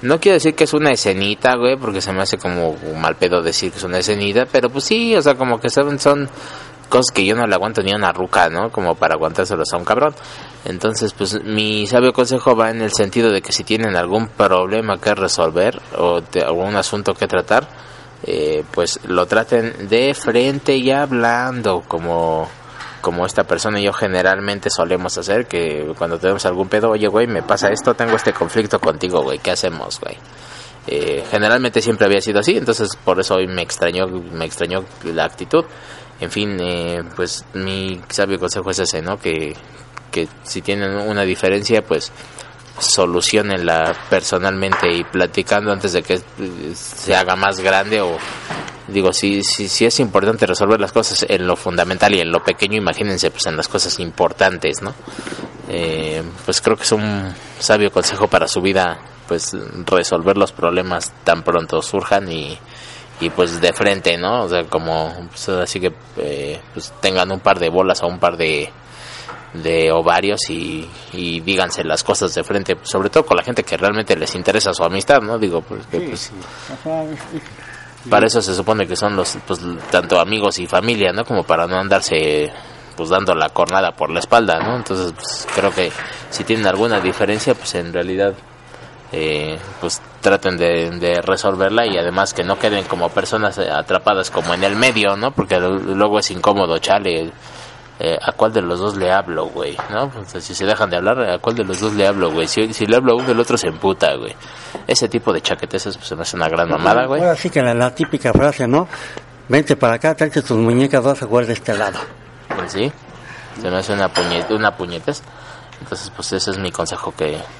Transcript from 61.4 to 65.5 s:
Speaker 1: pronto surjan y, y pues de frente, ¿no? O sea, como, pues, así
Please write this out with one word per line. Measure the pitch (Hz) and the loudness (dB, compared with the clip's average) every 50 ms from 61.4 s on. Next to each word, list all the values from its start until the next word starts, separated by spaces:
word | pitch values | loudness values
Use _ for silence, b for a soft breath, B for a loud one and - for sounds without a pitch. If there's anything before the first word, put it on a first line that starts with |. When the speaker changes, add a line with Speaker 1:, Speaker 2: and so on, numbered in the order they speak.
| 80 | 2
Speaker 1:
pronto | - 85 85 82 80 - 80 78 | 0 0 0 0 0 -2 -2 -2
surjan | - - 98 90 - 101 - 202 92 | -2 -4 -4 0 0 0 0 0 -2
y, | 85 80 151 147 156 - - B B B B B B B B B B - | -8 -8 -8 -8 -10 -14 -16 B B B B B B B B B B -6
y | 82 85 | -6 -4
pues | - - 90 85 82 85 | 0 0 0 0 0 2
de | 82 87 82 | 2 2 2
frente, | - 107 104 101 98 87 92 85 | 2 0 0 0 0 0 0 0
¿no? | 85 87 92 113 123 113 | 0 0 -2 0 0 0
O | 90 | 0
sea, | 87 87 85 | 0 -2 -2
como, | 80 - 80 82 82 80 80 78 80 82 87 87 85 | -2 -4 -4 -2 0 -2 -2 -2 -4 -6 -10 -14 -14
pues, | - - - | -14 -10 -6
así | - | -4